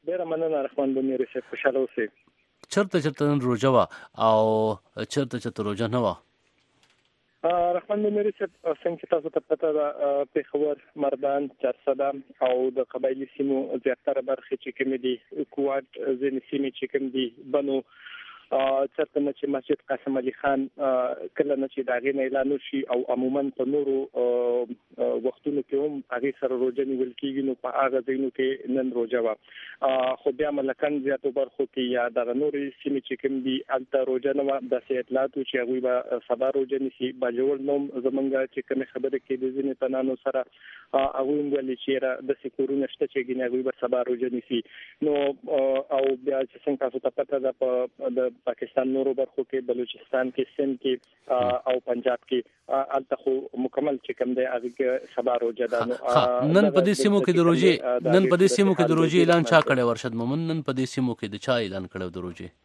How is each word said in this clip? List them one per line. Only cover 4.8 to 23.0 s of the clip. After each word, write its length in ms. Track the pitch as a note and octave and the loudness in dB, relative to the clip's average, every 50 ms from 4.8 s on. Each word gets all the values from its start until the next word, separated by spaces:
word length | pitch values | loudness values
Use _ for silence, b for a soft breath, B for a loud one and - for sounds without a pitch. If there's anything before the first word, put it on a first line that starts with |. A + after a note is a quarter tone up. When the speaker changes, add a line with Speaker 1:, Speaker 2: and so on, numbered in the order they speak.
| _ _ _ G#2+ A2 - | _ _ _ -10 -8 -4
Speaker 2:
چرته 300 | - C#3+ C#3 A#2+ - A#2 | -2 -2 -2 -2 -6 -6
چرته 300 | - A#2+ - - G#2 G#2 | -8 -6 -6 -4 -4 -4
روژه 220 | G#2 F#2+ A#2 G#2+ A#2 | -2 -2 -2 0 2
نه 60 | B2+ A#2 | 2 2
وه؟ 100 | G2+ F2 - _ _ _ _ _ _ _ _ _ _ _ _ _ _ _ _ _ _ _ _ _ _ _ _ | 2 0 -2 _ _ _ _ _ _ _ _ _ _ _ _ _ _ _ _ _ _ _ _ _ _ _ _
Speaker 1:
آ، 300 | - E3 F3 F3 F3 F3 | -2 0 2 2 2 2
رحمان 300 | F3 F3+ - - G#3 G#3 | 2 0 -2 -2 -2 0
بنیر 300 | G#3 G#3 G#3 G#3 G#3 G#3+ G3 - | 0 0 0 2 0 0 -2 -2
صاحب، 120 | G3+ F3 _ _ - | -8 -8 _ _ -4
څنګه 340 | E3 D3+ - - F3 E3+ D3+ | -4 -4 -2 -2 -4 -4 -4
چې 60 | - - | -2 -2
تاسو 180 | F3 D#3+ C#3+ D#3+ | -2 -2 -2 -2
ته 120 | - D#3 | -4 -4
پته 320 | _ _ D#3+ - E3 D#3+ | _ _ -2 0 0 0
ده، 140 | D3+ D3+ D3 D3 - - D3 C#3+ | 0 0 0 -2 -2 -2 0 0
آ، 20 | C#3+ C#3 C#3+ - _ | 2 0 -2 -2 _
پېښور، 420 | D#3 C3+ - - C#3+ D3+ D3+ C#3+ C#3 _ _ _ | -4 -4 -2 -2 0 0 0 -2 -4 _ _ _
مردان، 560 | D3+ C#3+ C#3 C3+ B2+ C#3 C#3 C#3 C#3+ C#3+ C3+ - _ | -2 -2 -2 -2 -2 -2 -2 0 0 -2 -6 -6 _
چارسده 480 | - B2 B2 _ _ D3 C3+ C3 C#3 C#3 C#3 C#3 C3+ _ - _ C3 B2+ | -4 -4 -4 _ _ -2 0 0 0 -2 -2 -4 -12 _ -4 _ 2 2
او 200 | B2+ B2+ C3 C3 | 2 2 2 0
د 200 | B2 C3 B2+ _ - | 0 -2 -4 _ -4
قبایلي 340 | - C3 C3 C3+ C3+ C3+ - - | -2 -2 -2 -2 -4 -8 -10 -4
سیمو 260 | - C#3 C#3 C3+ C3 C3+ C3+ B2+ B2+ - | -2 0 0 0 0 -2 -4 -6 -2 -2
زیاتره 360 | C3+ B2 _ _ D3 C3+ C3+ | -2 -2 _ _ -2 -2 -2
برخې 360 | B2+ C3 C3+ B2 - - C#3 - - | -2 -2 -4 -4 -4 -8 -8 -6 -6
چې 60 | C3+ - | -12 -6
کومې 220 | - C3+ C3 C3+ B2 B2 | -2 -2 -2 -2 0 -2
دي، 100 | C3 B2 A#2 _ _ - D3+ C#3+ _ | -2 -2 -2 _ _ -8 -8 -8 _
کوواټ، 340 | - - C#3 C#3 C3+ C#3 C3 _ - | -4 -2 -2 0 -2 -2 -6 _ -12
ځینې 460 | - - C3+ C3+ B2 C3+ C#3 C3 C3 - - | -6 -4 -4 -2 0 -2 -2 -2 -4 -6 -4
سیمې 200 | C#3+ C#3 C#3 C3+ - | -4 -4 -4 -4 -4
چې 80 | - - - | -6 -8 -4
کوم 160 | - C3+ C3+ C3 | -2 -4 -4 -2
دي، 200 | B2 C3 B2+ A#2 A#2 - - C3+ B2 | -2 -2 -2 -2 -6 -12 -6 -2 -2
بنو، 240 | C#3+ C#3 C#3 C3+ C3+ - B B B B B B B B B B B B | 0 0 0 -2 -2 -4 B B B B B B B B B B B B
آ، 120 | B - C3+ C3+ C3+ C3+ C3+ C#3 C#3 _ | B 0 2 2 2 2 2 0 0 _
چرته 240 | - D3+ - _ D3 | -4 -4 -2 _ 0
نه 120 | C#3+ C#3+ | 0 0
چې 160 | C3+ - - C#3 | -2 -4 -4 -2
مسجد 320 | C#3 C3+ - - D3 - _ - | -2 -4 -2 -2 -4 -4 _ -6
قاسم 300 | C3+ - - C#3 C3+ C3 | -6 -4 -2 -4 -2 -2
علي 140 | B2+ C3 - - | -2 -4 -6 -2
خان، 200 | - C#3 C#3 C3+ C3+ C3 _ - | 0 0 2 0 -2 -4 _ -2
آ، 100 | C#3+ C3 C3 B2+ B2 B2+ - - - - _ | 0 0 2 0 0 -2 -4 -6 -10 -12 _
کله 180 | - D#3 C#3+ C#3+ | -2 0 0 0
نه 100 | C3+ C3+ | -2 -2
چې 140 | C3 - C#3+ B2+ | -4 -4 -6 -2
د 40 | B2+ | -2
هغې 220 | B2 B2 A#2+ C#3 C3+ | -2 0 0 -2 -2
نه 60 | C#3 | 0
اعلان 300 | C3 C3 C3+ C3+ C3 C#3 | -2 0 0 0 0 0
وشي 280 | C#3+ C3 - - - C3+ | -2 -2 -4 -4 -4 -4
او 160 | C3+ - B2 B2 | -2 0 -2 -2